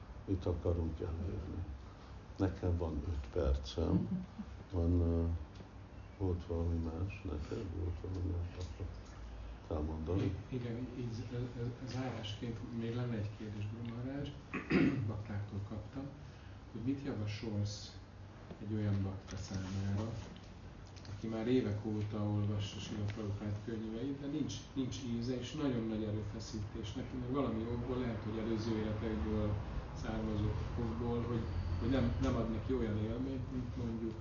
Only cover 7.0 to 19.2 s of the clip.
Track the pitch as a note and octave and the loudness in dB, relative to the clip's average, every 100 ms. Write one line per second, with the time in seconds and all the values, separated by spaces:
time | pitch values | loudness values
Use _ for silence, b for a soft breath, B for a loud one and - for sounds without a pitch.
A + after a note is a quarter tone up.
7 | G2 - D#2 D2+ C#2+ - E2+ E2+ F2 - | -2 -2 -4 -2 -2 -2 -2 -2 -2 -2
8 | - F2+ F2 F2 F2 - F2 - - - | -4 -2 0 0 -2 -4 -6 -4 -6 -6
9 | - - - - - - - D#2+ D#2 D#2+ | -10 -10 -8 -8 -8 -8 -4 -2 0 -2
10 | D#2+ F#2 - - - B2+ A#2 A2+ B2+ - | 2 4 4 0 -2 -2 -2 -2 -4 -4
11 | A#2+ G#2+ G#2 B2 A#2+ A#2+ A#2+ - B2 B2 | -4 -4 -4 -2 -4 -2 -4 -4 -4 -2
12 | C3 G2+ - - A#2+ G#2+ - A#2 A#2 A#2+ | -2 -2 -4 -4 -4 -4 -4 -2 0 0
13 | B2 G#2+ G2+ - G#2+ G2+ G#2 A2+ A#2 A#2 | 0 0 -2 -2 -6 -4 -4 -2 -4 -2
14 | C3 C#3+ D3 - - - - E3 C#3 C3 | -2 -2 -4 -6 -6 -4 4 8 8 6
15 | G#2 G#2+ - G2+ - G2 - G#2 - C3+ | 2 0 -2 -2 -2 -4 -4 -4 -6 -6
16 | C#3 - B B B B - A2 B2+ C#3 | -6 -8 B B B B -10 -4 0 0
17 | C#3 G#2 G#2 - A2+ G2+ G2+ - - - | 0 -2 -2 -2 -2 0 0 -2 -8 -12
18 | - - - - - - G#2 G#2+ G#2 G2 | -14 -14 -14 -12 -12 -8 -2 2 4 4
19 | G2 G2 | 2 -2